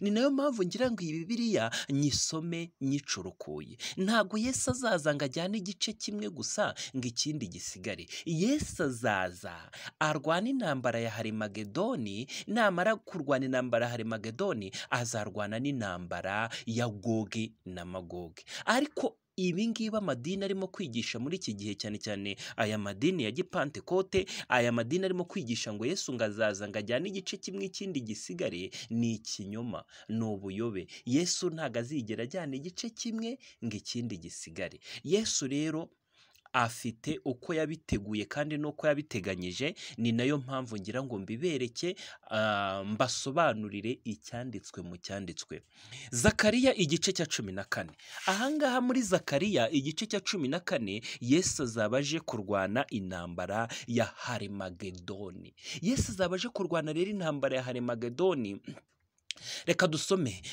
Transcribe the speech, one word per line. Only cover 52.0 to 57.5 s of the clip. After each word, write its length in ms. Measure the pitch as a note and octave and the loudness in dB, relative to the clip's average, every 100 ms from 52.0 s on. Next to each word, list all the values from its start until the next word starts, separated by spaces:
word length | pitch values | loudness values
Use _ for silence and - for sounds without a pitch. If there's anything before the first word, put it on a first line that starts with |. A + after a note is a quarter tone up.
| C#3+ D#3 | 2 -2
kurwana 680 | - A2+ G2 G2+ F#2+ A2+ C#3 | -2 -6 0 2 4 2 0
intambara 800 | A2 F#2 F2+ F2 F2 F2+ G#2 A#2 - - | -2 -4 -6 -6 -6 -2 -2 -2 -4 -2
ya 180 | A#2 A2 | 0 0
Harimagedoni. 1500 | - - A2+ G2 G2 F#2+ F2+ G2 F2+ F2 G2 G2 F2+ F2 - - D#3+ | -2 -6 -4 -4 -6 -6 -6 -10 -8 -10 -8 -10 -12 -16 -16 -10 -4
Yesu 300 | F3 C4+ - | 0 2 2
azaba 240 | G3 F3+ F3+ | 2 0 0
aje 120 | A#3 | -2
kurwana 440 | - F3+ E3+ D3+ | -2 0 0 0
rero 180 | D#3 F#3+ | 0 0
intambara 460 | G#3 D#3+ D3 C3+ | 0 -2 0 2